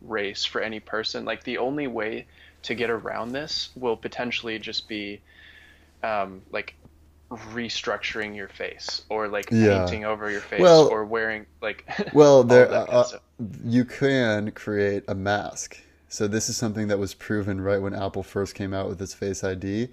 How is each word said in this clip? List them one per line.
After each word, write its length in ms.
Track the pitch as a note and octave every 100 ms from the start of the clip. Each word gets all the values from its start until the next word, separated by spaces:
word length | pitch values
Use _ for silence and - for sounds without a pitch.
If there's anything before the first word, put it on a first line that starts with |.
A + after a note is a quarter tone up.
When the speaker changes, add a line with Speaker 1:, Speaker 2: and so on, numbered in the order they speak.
Speaker 1:
race, 420 | - G#2+ G2+ G#2+
for 160 | - A#2+
any 200 | G#2+ G#2+
person. 440 | - G#2+ A2 B2
Like, 200 | A2 A2
the 140 | - A#2+
only 280 | B2 D3 C#3
way 400 | A2+ G#2+ A#2 - - - _
to 120 | -
get 160 | A2+ A#2
around 420 | A2+ A2 G#2+ A#2
this 360 | C3+ D#3 - - B2+
will 200 | B2 A2+
potentially 640 | A2+ - A#2+ - A#2 A2
just 300 | A2 A2 -
be, 320 | G#2+ G2+ G#2 _ - - - - - _ _
um, 400 | A#2 G#2 F#2+ F#2+ -
like, 240 | G#2 - - - _ - _ _
restructuring 1040 | A#2 A2 A#2 A2+ - - G#2 - A2+ G#2
your 140 | G#2 G2
face 540 | - F#2 - - - -
or, 180 | G#2+ G#2+
like, 200 | G2+ -
Speaker 2:
Yeah. 280 | A2+ G#2+ G2
Speaker 1:
painting 240 | F2+ G#2+ G#2+
over 240 | G#2+ G#2
your 100 | G#2
face 200 | - G#2
Speaker 2:
Well, 280 | - D#3+ C#3+
Speaker 1:
or 160 | A2
wearing, 420 | G#2+ A2+ A2 G#2+ G#2 _
like, 240 | A2 - - -
<laughs> 120 | G3+
Speaker 2:
well, 220 | C#3+ D3 C#3
Speaker 1:
all 80 |
Speaker 2:
there, 220 | A#2+ B2 B2
Speaker 1:
that 200 | - G2
kind 100 | G2+
Speaker 2:
uh, 40 |
Speaker 1:
of 60 | G#2
stuff. 120 | G2+ - - G#2+ -
Speaker 2:
you 220 | A#2 A#2+
can 680 | B2 - C#3 C3+ A#2 G#2+ G#2
create 520 | - - G2+ G2+ G2+ -
a 80 |
mask. 640 | G2 G2 G#2 D#2+ - - - - _ _
So 180 | - G#2
this 220 | A2 A#2
is 80 | A2
something 320 | A2+ G#2 G#2
that 100 | G2+
was 140 | F#2+
proven 480 | - - G#2+ G2 F#2+
right 220 | F#2+ G2+
when 100 | G2
Apple 300 | G2 G2 G2
first 320 | - G2+ G2
came 180 | - G2
out 160 | F#2+ G2
with 120 | F#2+
its 100 | G2
Face 320 | - G2+ F#2
I 100 | G2
D, 340 | F#2 G2 G#2 B2+